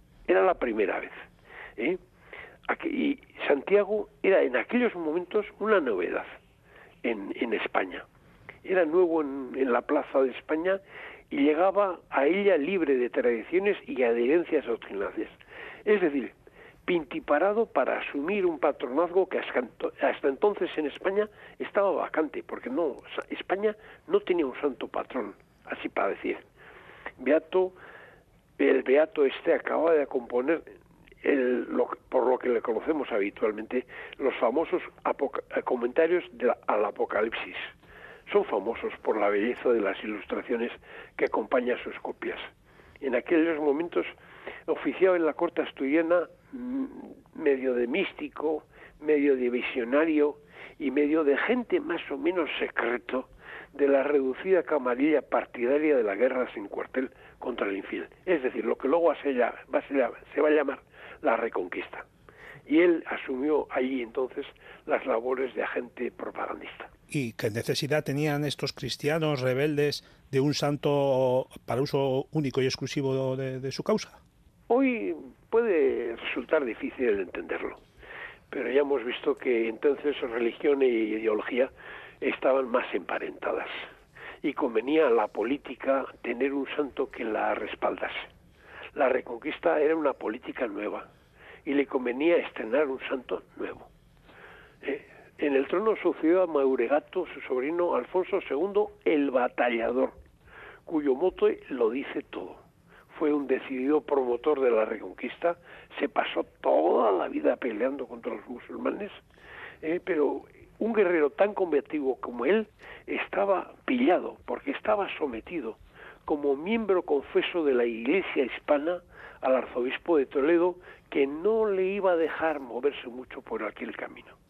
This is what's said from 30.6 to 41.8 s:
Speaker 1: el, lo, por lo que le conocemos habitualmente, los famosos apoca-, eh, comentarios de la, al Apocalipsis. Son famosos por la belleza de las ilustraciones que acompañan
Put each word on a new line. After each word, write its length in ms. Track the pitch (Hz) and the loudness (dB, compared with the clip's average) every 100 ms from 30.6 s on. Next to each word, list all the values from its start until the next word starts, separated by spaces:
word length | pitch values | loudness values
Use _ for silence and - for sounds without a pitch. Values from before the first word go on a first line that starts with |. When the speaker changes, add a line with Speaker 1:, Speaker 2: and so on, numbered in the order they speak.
| - 95 _ - - - | -4 -20 _ -20 -20 -4
Speaker 1:
el, 400 | - 139 127 123 - | 0 2 2 0 0
lo, 240 | 127 120 - _ | 0 -2 -4 _
por 160 | 131 120 | 2 4
lo 100 | 127 | 2
que 120 | 127 | 2
le 120 | 117 | 0
conocemos 500 | - 107 143 156 120 | 0 -2 -2 -2 -2
habitualmente, 720 | 110 101 - 110 104 110 127 - - - - | -2 -2 0 -2 -2 -4 -6 -6 -12 -16 -4
los 160 | 135 - | -2 0
famosos 460 | 117 135 160 175 - - | 0 2 0 -2 -4 -6
apoca-, 400 | 143 - 139 - - - | -4 -2 -4 -4 -6 -4
eh, 80 | |
comentarios 600 | - 127 120 139 165 175 - | -2 -2 0 2 4 2 -2
de 140 | 120 123 | -2 0
la, 100 | - - | 0 0
al 180 | 110 104 | 0 0
Apocalipsis. 720 | - 117 101 113 - - - - - - - - - - | -2 -2 0 -2 -4 -8 -10 -12 -16 -20 -20 -20 -20 -2
Son 120 | 208 208 | 0 2
famosos 480 | 104 113 113 110 - | -2 -2 -4 -8 -6
por 140 | 131 110 | -2 0
la 120 | 104 | 2
belleza 400 | 104 113 113 131 | 2 0 0 2
de 120 | 117 | 2
las 200 | 95 92 | 0 -4
ilustraciones 680 | 107 104 - 110 - 117 117 - - - - - | -6 -8 -6 -6 -2 -2 -2 -6 -16 -20 -16 -2
que 80 | 135 | 0
acompañan 520 | - - 131 123 117 | 0 0 0 0 -4